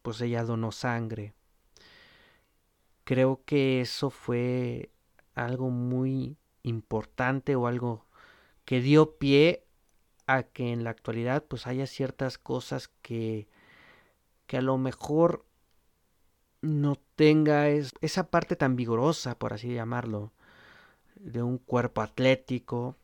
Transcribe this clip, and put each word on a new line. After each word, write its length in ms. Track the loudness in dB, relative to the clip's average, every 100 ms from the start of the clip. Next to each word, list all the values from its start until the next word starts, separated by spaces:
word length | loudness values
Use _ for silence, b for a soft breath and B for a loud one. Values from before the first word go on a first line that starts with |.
pues 180 | -8 -6
ella 220 | -2 -2
donó 280 | -2 -2 -4
sangre. 600 | -4 -4 -4 -4 -8 -12 _ _ _ _ _ b b b b b b b _ _ _ _ _
Creo 400 | -4 2 2 2 0
que 360 | 2 4 2
eso 280 | 0 -4 -4
fue 840 | -4 -4 -2 0 -2 -4 -6 -12 _ _ _ _
algo 360 | -8 -4 -2 -2
muy 680 | -2 -2 0 0 -2 -6 -10 _ _
importante 920 | -6 -6 -4 -6 -6 -2 -2 0 0 0
o 120 | 0
algo 380 | -2 -4 -8 _ b b b b b -2
que 160 | 0
dio 360 | 6 6 6 2
pie 460 | 4 6 6 2 _ _ _ _ _ _ 0
a 180 | 0
que 300 | -2 -6 -4
en 100 | -4
la 60 | -6
actualidad, 560 | -8 -8 -4 -2 -2 -4
pues, 220 | -10 -6
haya 200 | -6 -6
ciertas 500 | -4 -6 -4 -6 -6
cosas 520 | -8 -8 -6 -10 -10 _
que, 460 | -10 -6 -4 -6 -8 b b b b b b b _ _ -6
que 120 | -2
a 40 |
lo 160 | 0 0
mejor 680 | -2 -6 -2 4 4 2 _ _ _ _ _ _ _ _ _ _ _ _
no 380 | -2 0 0 0 _ 4
tenga 540 | 6 8 6 4 4
es-, 240 | 2 -2 -6
esa 280 | -4 -2 0
parte 280 | 0 0 0
tan 180 | 0 0
vigorosa, 640 | 0 2 2 0 -6 -6
por 140 | -6
así 200 | -6 -6
llamarlo, 600 | -6 -4 -6 -4 -6 -8 _ b b b b b b _ -18
de 260 | -10 -4
un 160 | -2 -4
cuerpo 420 | -2 -2 0 -4
atlético. 960 | -6 0 2 2 -2 -8 -4 -6 -6 -10